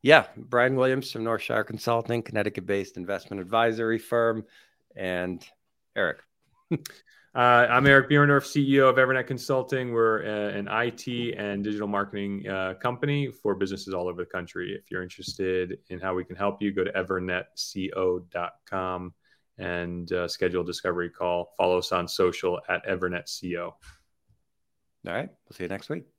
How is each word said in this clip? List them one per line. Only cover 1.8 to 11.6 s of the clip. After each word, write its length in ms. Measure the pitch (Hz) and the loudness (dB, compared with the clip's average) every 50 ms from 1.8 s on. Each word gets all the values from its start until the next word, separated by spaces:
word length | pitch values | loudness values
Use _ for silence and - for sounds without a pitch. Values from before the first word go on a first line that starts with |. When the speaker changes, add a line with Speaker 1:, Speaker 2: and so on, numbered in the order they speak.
| - 117 117 117 117 - 120 117 | -2 0 0 0 0 -2 -4 -4
Speaker 1:
Connecticut-based 760 | 113 - - 107 101 - - - 90 98 101 101 95 - - | -4 -4 -2 -2 -2 -2 -4 -6 -4 -2 -2 -2 -2 -6 -10
investment 440 | - 90 90 101 92 - - 98 98 | -12 -6 -6 -6 -6 -6 -10 -10 -10
advisory 560 | 90 87 110 113 117 117 113 113 113 113 113 | -8 -2 2 2 2 2 2 0 -2 -2 -2
firm. 480 | 110 - - 120 117 117 117 113 113 110 _ _ - _ _ _ _ _ _ _ | -2 -2 -2 0 2 2 2 0 -2 -8 _ _ -20 _ _ _ _ _ _ _
And 480 | - 95 92 90 90 90 90 90 85 - - _ _ _ _ _ _ _ _ _ | -8 -6 -4 -4 -4 -4 -4 -6 -10 -12 -20 _ _ _ _ _ _ _ _ _
Eric. 240 | - 98 82 - - _ _ _ _ _ _ _ _ _ _ | -2 0 0 -2 -6 _ _ _ _ _ _ _ _ _ _
<laughs> 80 | 165 160 160 - - - _ _ _ - _ _ _ | -6 -4 -4 -12 -18 -20 _ _ _ -20 _ _ _
Speaker 2:
Uh, 300 | 127 123 123 123 120 123 | 4 6 8 8 8 8
I'm 200 | 113 120 127 135 | 6 6 6 8
Eric 240 | 139 139 139 131 - | 10 8 8 8 6
Bierendorf, 340 | 147 147 143 143 143 139 - | 4 4 6 6 6 4 2
C 300 | - - 147 139 135 139 | 0 -2 0 2 4 4
E 60 | 139 | 6
O 80 | 135 131 | 6 6
of 80 | 123 | 6
Evernet 280 | 131 131 127 131 131 123 | 6 4 4 2 -2 -2
Consulting. 680 | - 135 120 - - 139 131 127 127 135 131 127 123 | -4 -6 -8 -2 -2 0 -2 0 -2 -4 -4 -4 -2
We're, 320 | 117 117 113 113 110 110 73 | 0 2 2 4 2 0 -2
uh, 320 | 107 107 104 104 104 98 | -4 -4 -4 -4 -4 -4
an 120 | 101 101 | -6 -6
I 240 | 101 104 113 120 123 | -2 -2 0 0 -2
T 420 | 117 - - 131 120 120 120 117 - | -4 -6 -10 -8 -6 -4 -4 -4 -6
and 300 | 101 104 101 101 101 | -6 -6 -4 -4 -4